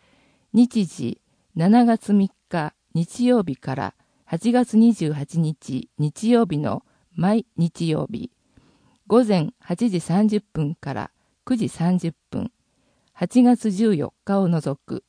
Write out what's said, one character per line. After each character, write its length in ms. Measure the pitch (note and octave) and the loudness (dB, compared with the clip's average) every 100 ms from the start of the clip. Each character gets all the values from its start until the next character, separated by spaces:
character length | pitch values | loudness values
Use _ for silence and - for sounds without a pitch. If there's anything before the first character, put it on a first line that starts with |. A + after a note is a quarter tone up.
| _ _ _ _ _ | _ _ _ _ _
日 320 | G#3+ B3 A3+ F3+ | 2 2 2 -4
時、 360 | - A#2+ - _ _ _ - | -4 -8 -8 _ _ _ -2
七 300 | F3 A#3 A#3+ | 4 4 4
月 280 | A3+ - | 2 0
三 160 | G3+ F#3+ _ _ | 0 0 _ _
日 240 | F3 D3+ - _ | -6 -6 -10 _
日 320 | D#3+ E3+ - B3 | -4 -4 -2 2
曜 180 | B3 | 2
日 120 | F3 C3+ | 0 -6
か 200 | - C3 | -8 -8
ら 200 | G2 - _ _ - | -8 -12 _ _ -8
八 260 | E3 A#3 | -4 0
月 240 | A#3+ A#3+ A3 | 0 2 4
二 180 | A#3 | 4
十 200 | A3 D#3 | 4 -2
八 260 | D3 C#3+ E3 | -4 -6 -2
日 500 | D#3 D3+ - C3 - - | -2 -4 -8 -10 -8 -6
日 320 | D3+ - G#3+ | -6 -2 2
曜 160 | A#3+ G#3+ | 2 2
日 120 | D3+ | -2
の 260 | C#3+ - - _ _ E3 | -4 -6 -10 _ _ -4
毎 300 | F3+ A3+ - - | 0 0 -2 -4
日 300 | E3+ - E3 | -4 -2 -4
曜 200 | C#3+ - | -4 -4
日、 200 | - - _ _ _ _ _ _ _ - | -10 -14 _ _ _ _ _ _ _ 0
午 160 | A#3 | 2
前 300 | A3+ F#3 D3+ - | 4 2 0 -6
八 300 | - F3+ A#3 | -8 -2 -2
時 100 | F3+ | -2
三 280 | - F3 G#3+ | 0 0 2
十 140 | G#3 | 0
分 340 | - D#3+ D3 E3 | -4 -6 -4 -6
か 180 | D3 | -10
ら 180 | C3 - _ _ _ - | -8 -10 _ _ _ -6
九 100 | B3+ | -4
時 140 | E3+ | -4
三 280 | - E3+ F3+ | -2 -2 0
十 160 | E3 - _ | -2 -10 _
分、 220 | - - _ _ _ _ _ _ | -10 -10 _ _ _ _ _ _
八 280 | - F3+ B3 | -8 -2 4
月 300 | A#3+ A#3+ A3 | 4 4 0
十 240 | F#3 A3+ F#3+ | 0 0 0
四 180 | - - | -2 -8
日 160 | - G3 | -4 0
を 80 | F#3 | 0
除 320 | E3 D3+ C#3+ - | 0 -2 -8 -8
く。 180 | B2+ | -12